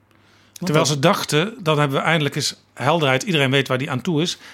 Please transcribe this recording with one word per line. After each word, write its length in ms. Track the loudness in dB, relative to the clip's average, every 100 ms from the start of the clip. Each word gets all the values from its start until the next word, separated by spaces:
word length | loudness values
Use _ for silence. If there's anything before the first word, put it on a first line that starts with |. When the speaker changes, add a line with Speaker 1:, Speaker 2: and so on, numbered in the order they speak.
| _ _ _ _ _
Speaker 1:
Terwijl 320 | -10 -2 0 0
Speaker 2:
dat 80 |
Speaker 1:
ze 60 | 2
dachten: 640 | 2 0 0 0 -2 -4
"Dan 160 | -2 2
hebben 180 | 2 0
we 60 |
eindelijk 320 | 0 0 0 -2
eens 280 | -6 -6 _
helderheid. 500 | -4 0 2 2 2
Iedereen 280 | 2 0 2
weet 160 | 2 2
waar 100 | -2
die 140 | -2
aan 100 | -4
toe 200 | -2 0
is. 160 | 0 -4 -12